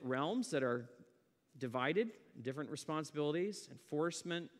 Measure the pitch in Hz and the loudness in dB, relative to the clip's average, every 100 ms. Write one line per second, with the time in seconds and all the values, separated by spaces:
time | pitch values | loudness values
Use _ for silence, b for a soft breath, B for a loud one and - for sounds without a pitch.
0 | 127 131 156 247 226 147 127 120 117 - | -2 0 2 0 2 2 4 2 -2 -14
1 | - _ _ _ _ 131 127 123 135 180 | -20 _ _ _ _ -6 -2 2 4 4
2 | 233 - - - 120 135 143 147 - 156 | 2 -4 -18 -8 -6 -4 -6 -6 -2 -2
3 | 147 151 147 165 202 196 - 139 - 151 | -2 0 2 2 0 -2 -12 -16 -4 0
4 | 170 - 175 170 165 | 2 0 -4 -4 -4